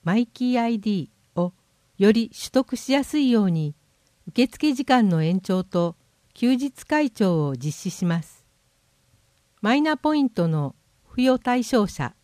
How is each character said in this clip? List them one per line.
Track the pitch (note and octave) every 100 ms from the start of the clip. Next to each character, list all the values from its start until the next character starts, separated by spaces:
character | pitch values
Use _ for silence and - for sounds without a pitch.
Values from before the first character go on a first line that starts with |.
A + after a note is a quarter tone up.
マ | D#3+ G#3+
イ | A#3+
キ | - B3
ー | B3
ア | A#3
イ | A3+
デ | G#3+
ィ | G3+ C#3 _ _
ー | -
を | F3 _ _ _ _ -
よ | G3
り | A3 A3+
取 | - -
得 | B3+ - B3
し | -
や | C4+
す | C4 D4+
い | C4
よ | A#3
う | F#3+
に、 | E3 D3+ - _ _ _ _ -
受 | - B3+
付 | - D4+
時 | C4
間 | C4+ B3+ G#3
の | D#3+
延 | D#3 F#3
長 | F#3 F#3
と | F3+ F3 E3+ E3+ _ _ _
休 | - A#3+
日 | C4 C#4 -
開 | - D4+ D4
帳 | - G3 E3 D3
を | C3
実 | C#3+ -
施 | F#3
し | -
ま | F3 E3+
す。 | D#3 - _ _ _ _ _ _ _ _ _ _ _ _
マ | G#3 C4+
イ |
ナ | D#4 D4+
ポ | D4+ D4+
イ |
ン | C4+
ト | - E3+
の | D#3 C#3+ - _ _ _
付 | -
与 | B3+ B3+
対 | - B3
象 | A#3 B3 G3+
者。 | - B2 _